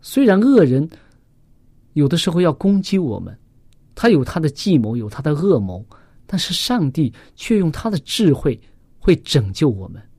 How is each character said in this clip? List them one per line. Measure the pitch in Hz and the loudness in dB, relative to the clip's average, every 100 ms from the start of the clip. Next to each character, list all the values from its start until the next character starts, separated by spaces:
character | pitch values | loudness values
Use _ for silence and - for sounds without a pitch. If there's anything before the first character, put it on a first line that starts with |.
虽 | - - | -4 2
然 | 269 190 | 4 4
恶 | 240 262 | 4 6
人 | 151 127 160 - _ _ _ _ _ _ _ _ _ | 4 2 -2 -8 _ _ _ _ _ _ _ _ _
有 | - 139 | -2 0
的 | 170 | 0
时 | - | -2
候 | 170 | 0
要 | 175 | 0
攻 | 139 196 196 | 0 0 0
击 | 190 196 | 0 -2
我 | 160 98 | -2 -6
们， | 90 - _ _ _ _ _ | -10 -16 _ _ _ _ _
他 | - - | -2 2
有 | 175 | 2
他 | 127 - | 0 -2
的 | 156 | -4
计 | - - 165 | -4 0 2
谋， | 107 120 | 2 -4
有 | 107 | -8
他 | - | -6
的 | 143 | -4
恶 | 147 190 151 | 0 2 0
谋， | 98 90 110 - _ _ _ | 0 -8 -16 -20 _ _ _
但 | 196 | -6
是 | - | -6
上 | 175 - 247 147 | -6 -4 -2 -2
帝 | 139 139 - - | -2 -4 -4 -20
却 | _ - 220 | _ -2 0
用 | 170 | 0
他 | 151 226 | -2 -6
的 | 196 | -6
智 | - - 202 | -6 0 2
慧 | 135 147 117 - _ _ _ | 2 0 -4 -12 _ _ _
会 | - 180 | 0 0
拯 | - 147 101 | 2 -2 -2
救 | 95 117 | -2 -2
我 | 101 92 | -2 -10
们。 | - - | -18 -20